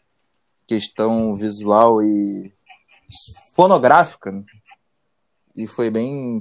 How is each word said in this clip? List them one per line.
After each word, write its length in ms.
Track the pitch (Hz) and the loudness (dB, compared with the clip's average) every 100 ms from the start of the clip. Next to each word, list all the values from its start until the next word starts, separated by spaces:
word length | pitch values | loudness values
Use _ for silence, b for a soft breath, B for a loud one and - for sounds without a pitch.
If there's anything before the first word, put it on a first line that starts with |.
| _ _ _ _ _ _ - | _ _ _ _ _ _ -8
Questão 680 | 110 - - 113 113 110 | -6 -6 -4 -2 0 -2
visual 680 | 98 107 104 104 107 117 110 | -4 -8 -6 2 4 6 4
e 480 | 107 104 101 98 95 _ _ - _ _ _ - - - - | 2 0 -2 -6 -14 _ _ -20 _ _ _ -16 -14 -16 -6
fonográfica, 800 | - 185 175 123 156 160 - 98 | 2 4 4 4 4 2 -4 -12
né? 100 | 98 101 107 _ _ _ _ _ _ _ _ _ | -12 -14 _ _ _ _ _ _ _ _ _ _
E 120 | - 110 | -12 -10
foi 240 | - 113 | -4 -4
bem, 500 | 110 123 139 127 113 | -2 -4 -6 -8 -8